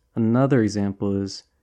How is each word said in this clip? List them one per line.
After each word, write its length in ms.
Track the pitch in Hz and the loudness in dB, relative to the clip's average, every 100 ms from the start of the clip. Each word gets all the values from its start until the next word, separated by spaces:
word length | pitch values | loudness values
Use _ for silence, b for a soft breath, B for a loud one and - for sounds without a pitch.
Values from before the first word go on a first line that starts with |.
| _ - | _ -2
Another 480 | 113 120 135 135 | 2 2 2 2
example 580 | 107 104 101 98 101 98 | 2 0 -4 -4 -4 -4
is, 220 | 98 - - _ | -4 -10 -20 _